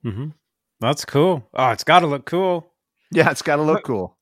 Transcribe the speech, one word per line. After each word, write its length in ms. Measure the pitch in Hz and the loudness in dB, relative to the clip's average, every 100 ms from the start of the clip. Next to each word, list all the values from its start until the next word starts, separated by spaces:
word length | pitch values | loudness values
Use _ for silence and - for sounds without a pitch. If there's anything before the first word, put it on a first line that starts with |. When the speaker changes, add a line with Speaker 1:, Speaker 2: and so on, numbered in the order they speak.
| 123 | -8
Speaker 1:
Mm-hmm. 200 | 98 147 151 _ _ _ _ | -10 -12 -14 _ _ _ _
That's 260 | 113 147 - | -4 -4 -2
cool. 420 | 139 175 165 - | 0 2 0 -6
Oh, 160 | - 127 | -2 0
it's 140 | 110 | 0
gotta 240 | - 175 170 | 4 4 4
look 180 | 143 - | -4 -4
cool. 480 | 175 190 175 165 _ _ _ _ | -4 -2 -4 -8 _ _ _ _
Speaker 2:
Yeah, 200 | - 160 | 2 2
it's 100 | 139 | 2
gotta 200 | - 147 | -2 0
look 160 | 151 160 | 0 -2
Speaker 1:
But 60 | - | -2
Speaker 2:
cool. 320 | 110 90 _ | -6 -6 _